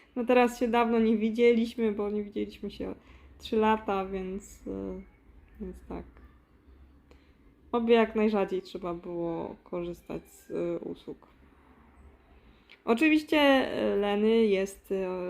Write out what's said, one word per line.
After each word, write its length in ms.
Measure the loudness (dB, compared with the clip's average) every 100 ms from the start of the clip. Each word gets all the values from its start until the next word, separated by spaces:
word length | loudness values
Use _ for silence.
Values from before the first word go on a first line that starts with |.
| -12 -4
no 80 |
teraz 360 | 2 4 4 2
się 80 | 0
dawno 300 | 2 2 2
nie 180 | 2 2
widzieliśmy, 760 | 0 4 4 6 2 -2 -2
bo 180 | -2 -4
nie 120 | -4
widzieliśmy 480 | -6 -6 -8 -8 -14
się 240 | -10 -12 -12 -18 -20 -20 -20
trzy 180 | -4 0
lata, 500 | 2 2 0 -4 -4
więc, 560 | -6 -8 -10 -12 -16 -10
e, 340 | -8 -8 -10 -16 _ -20 -20 -20 -14
więc 160 | -14 -14 -14
tak. 160 | -14 -14 -20 -20 -20 _ _ _ -20 -20 -20 _ -20 _ _ _ _ _
Oby 200 | -4 4
jak 220 | 4 4
najrzadziej 480 | 2 2 2 0 -4
trzeba 320 | -8 -10 -8
było 640 | -8 -8 -6 -6 -6 -8 -12
korzystać 580 | -10 -8 -8 -10 -12 -12 -14
z, 220 | -20 -10
e, 280 | -6 -4 -4
usług. 540 | -8 -12 -14 -18 -20 _ -20 _ -20 -20 -20 -20 -20 -20 _ -20 -20 _ _ -10
Oczywiście, 540 | -2 2 4 4 2 4
e, 580 | 4 4 2 -2 0 0
Leny 500 | 0 2 2 4 4
jest, 460 | 2 -2 -6 -6
e, 160 | -4 -4 -6 -6